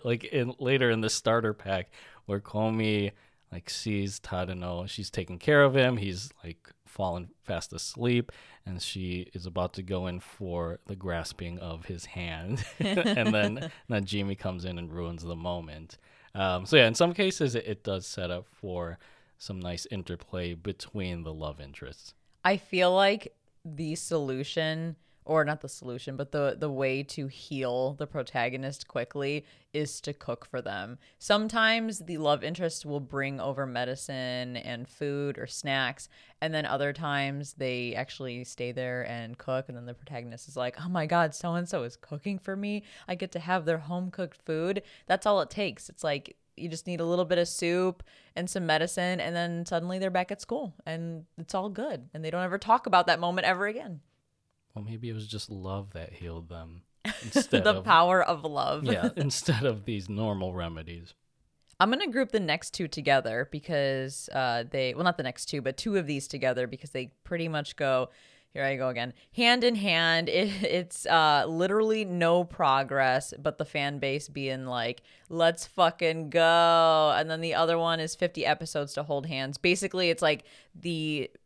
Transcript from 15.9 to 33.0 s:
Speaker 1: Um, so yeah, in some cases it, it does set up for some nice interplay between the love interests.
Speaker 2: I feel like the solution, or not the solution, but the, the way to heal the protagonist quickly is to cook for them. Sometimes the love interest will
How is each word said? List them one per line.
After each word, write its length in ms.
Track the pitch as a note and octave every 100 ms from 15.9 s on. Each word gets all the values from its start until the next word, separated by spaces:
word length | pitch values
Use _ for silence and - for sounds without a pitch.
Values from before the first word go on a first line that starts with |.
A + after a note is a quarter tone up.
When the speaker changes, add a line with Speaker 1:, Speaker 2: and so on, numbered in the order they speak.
| - _ _ _
Speaker 1:
Um, 300 | G2 F#2+ F#2
so 120 | G2 C#3+
yeah, 100 | A2+
in 80 |
some 180 | A#2 F3
cases 420 | F3 F#3+ - C#3+
it, 120 | A#2 G#2+
it 180 | G2+
does 220 | G#2 F#2+ -
set 240 | - F2+
up 160 | F2 -
for 480 | _ G2 F2+ E2+ E2+ - _ _ _
some 240 | - F#2
nice 260 | F2+ F2 -
interplay 640 | G2+ F2 F2 - F#2 F2
between 680 | E2+ G2+ F#2 - G#2 F#2 E2+
the 100 | D#2+
love 260 | D#2 D2+ D2
interests. 540 | C#2+ - B1+ - - - _ _
Speaker 2:
I 120 | F#3 G3
feel 380 | - F3+ F3+
like 400 | F#3 G3 G#3 - - _ _
the 300 | E3 D3+ D#3 D#3+
solution, 1000 | - D#3+ C#3 C3 C#3+ E3 D#3+ D#3+ E3 D#3 _ _
or 200 | - D#3
not 160 | D3 D3
the 80 | C#3
solution, 480 | - B2+ A#2+ - C3+
but 160 | C3+
the, 240 | D3+ C#3 -
the 120 | D3+
way 320 | C3+ C3+ C3+
to 220 | C#3 - C3+
heal 640 | - - C3+ B2+ B2 C3
the 120 | C#3+ D3
protagonist 800 | D3 B2 C3 A#2+ C3 C3+ C#3 -
quickly 560 | - B2+ C#3+ C#3 C#3+ - _ _
is 280 | D3+ D3 -
to 100 | -
cook 340 | C#3+ - A#2+ -
for 140 | B2+
them. 360 | G#2+ G2+ G2+ B2 _ _
Sometimes 800 | - G#3 G#3+ A3+ A3 A3+ A3 F#3+
the 180 | E3 D#3+
love 260 | D3 C#3+
interest 400 | D3 F3+ E3+ - D3
will 140 | C#3+